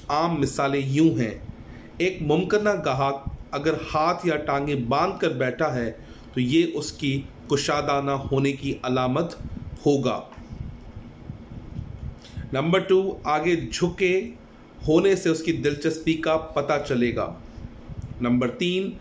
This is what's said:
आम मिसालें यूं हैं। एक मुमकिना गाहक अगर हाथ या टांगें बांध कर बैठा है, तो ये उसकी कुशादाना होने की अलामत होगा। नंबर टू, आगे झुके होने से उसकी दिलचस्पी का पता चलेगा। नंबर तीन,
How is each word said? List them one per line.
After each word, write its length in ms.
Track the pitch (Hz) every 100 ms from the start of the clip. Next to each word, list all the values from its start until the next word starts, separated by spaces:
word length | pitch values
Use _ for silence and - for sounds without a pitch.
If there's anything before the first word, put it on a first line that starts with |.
| -
आम 280 | 147 170 160
मिसालें 480 | 131 - 139 139 135
यूं 300 | 135 160 127
हैं। 360 | 113 95 - - - - - -
एक 180 | 180 -
मुमकिना 520 | 147 156 185 208 208
गाहक 520 | 190 147 131 139 139 - - -
अगर 220 | 143 151 151
हाथ 400 | - 156 160 175 175
या 100 | 151
टांगें 540 | - 139 143 139 117
बांध 300 | 139 185 190
कर 80 | 175
बैठा 380 | 131 131 123 156
है, 320 | 131 113 - - - - 131
तो 60 |
ये 220 | 127 156
उसकी 640 | 170 165 - - 143 135 135 - -
कुशादाना 640 | 139 - 147 143 139 139
होने 380 | 139 135 135 139
की 300 | 135 139 - 131
अलामत 520 | 131 127 139 170 - - - - - 147
होगा। 440 | 139 123 98 - - - - - - - - - - - - - - - - - - - - - - -
नंबर 260 | 131 156 190
टू, 380 | 185 185 190 - 147
आगे 420 | 156 165 170 123
झुके 680 | - 175 175 185 185 233 - - - - - -
होने 280 | 165 196 185
से 140 | 170
उसकी 240 | 160 -
दिलचस्पी 600 | 143 143 147 165 160 -
का 240 | 160 156 160
पता 400 | - 151 143 147
चलेगा। 640 | - 123 120 107 98 - - - - - - - - -
नंबर 280 | 120 123 120
तीन, 480 | - 175 185 196 -